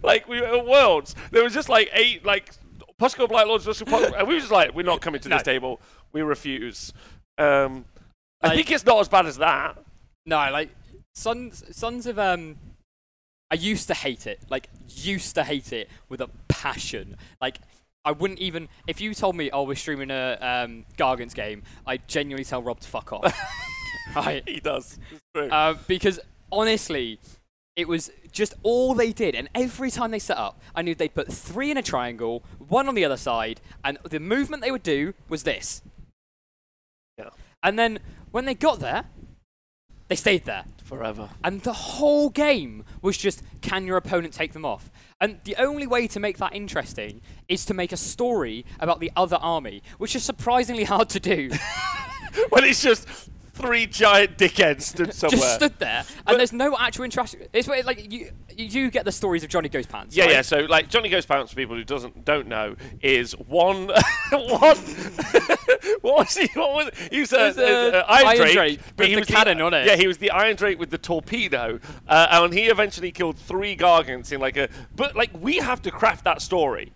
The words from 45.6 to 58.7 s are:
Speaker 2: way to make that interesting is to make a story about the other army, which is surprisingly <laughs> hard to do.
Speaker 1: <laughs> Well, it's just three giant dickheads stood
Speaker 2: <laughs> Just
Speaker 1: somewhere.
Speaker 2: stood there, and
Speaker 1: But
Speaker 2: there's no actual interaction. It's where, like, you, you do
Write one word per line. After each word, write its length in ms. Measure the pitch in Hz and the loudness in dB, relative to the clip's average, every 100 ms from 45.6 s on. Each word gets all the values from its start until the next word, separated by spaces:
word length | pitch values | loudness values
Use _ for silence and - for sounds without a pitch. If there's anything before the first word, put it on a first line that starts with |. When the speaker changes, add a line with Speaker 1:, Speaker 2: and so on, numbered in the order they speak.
| 262 294 277 | 0 0 -2
Speaker 2:
way 200 | 247 233 | -2 -2
to 120 | 202 | -4
make 160 | 208 - | -6 -4
that 160 | 190 | -6
interesting 680 | 202 202 160 131 - 107 104 - - - | -6 -8 -6 -6 -10 -12 -12 -20 -20 -6
is 160 | 180 - | -6 -4
to 80 | |
make 160 | 190 175 | -4 -4
a 60 | 180 | -6
story 720 | - - 247 233 127 110 - - | -8 -4 -2 0 -4 -8 -14 -8
about 200 | 160 165 | -2 -2
the 100 | 165 - | -2 0
other 200 | 185 170 | 0 0
army, 460 | 165 165 123 101 - - | 0 -2 -4 -14 -18 -10
which 180 | 214 | -6
is 80 | 262 | -4
surprisingly 640 | - 247 - 247 247 233 | -6 -6 0 0 0 -4
<laughs> 80 | 208 | -2
hard 140 | 202 226 | 2 2
to 100 | 196 | 0
do. 300 | 180 185 135 147 | -2 -2 -2 -6
Speaker 1:
<laughs> 40 | - 698 762 1077 1077 1047 880 - 466 | -6 -6 -6 -6 -10 -12 -10 -2 4
Well, 140 | - | 6
it's 180 | 277 - | 6 4
just 240 | 269 226 - - - - - | 4 2 0 -18 -18 -20 -20
three 340 | - 254 233 220 | -8 -2 0 0
giant 500 | - 214 202 202 175 | 4 6 8 6 4
dickheads 460 | 185 - 175 139 | 4 6 2 2
stood 240 | - - 170 | -4 -2 -2
Speaker 2:
<laughs> 0 | |
Just 140 | - | 0
Speaker 1:
somewhere. 340 | 160 233 127 | 2 4 4
Speaker 2:
stood 240 | 113 294 - | 4 2 0
there, 200 | 120 117 | -4 -4
and 240 | 135 - - | -6 -8 2
Speaker 1:
But 120 | 240 | 4
Speaker 2:
there's 140 | 247 | 2
no 240 | 233 277 262 | 0 -2 0
actual 280 | 240 - | -2 -4
interaction. 380 | 254 247 226 - - | -6 -6 -6 -8 -4
It's 160 | 226 247 | -2 0
where, 120 | 269 | -2
like, 260 | 254 247 208 | -2 -6 -8
you, 200 | 233 - - - 196 | -14 -14 -18 -18 -12
you 120 | |
do 220 | 220 | -6